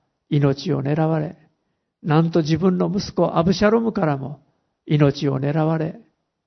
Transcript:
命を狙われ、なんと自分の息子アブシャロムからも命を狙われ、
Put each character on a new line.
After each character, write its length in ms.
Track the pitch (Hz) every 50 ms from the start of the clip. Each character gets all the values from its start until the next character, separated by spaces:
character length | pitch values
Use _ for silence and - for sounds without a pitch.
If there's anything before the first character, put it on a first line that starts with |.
| _ _ _ _ _ -
命 440 | - 143 143 139 135 139 - 190
を 100 | 139 139
狙 200 | 131 143 151 156 160
わ 140 | 160 160 156
れ、 180 | 151 170 - - _ _ _ _ _ _ _ _ _ _ _ _
な 180 | - - 147 160
ん 100 | 165 165
と 120 | 165 175
自 160 | 156 147 165 156
分 200 | 180 190 185 180
の 140 | 185 170
息 200 | 180 208 - -
子 240 | - - 170 - -
ア 60 | 160
ブ 100 | 165 185
シ 120 | 190 175 208
ャ 60 | 208
ロ 100 | 220 233
ム 120 | 226 226
か 140 | 214 208 185
ら 100 | 156 143
も 240 | 135 135 135 147 - _ _ _ _ _ _ _ _ _
命 420 | - 151 147 147 143 139 - 156 139
を 120 | 135 135
狙 200 | 139 143 147 156
わ 160 | 156 156 165 160
れ、 220 | 156 165 - 233 - _ _ _ _ _ _ _ _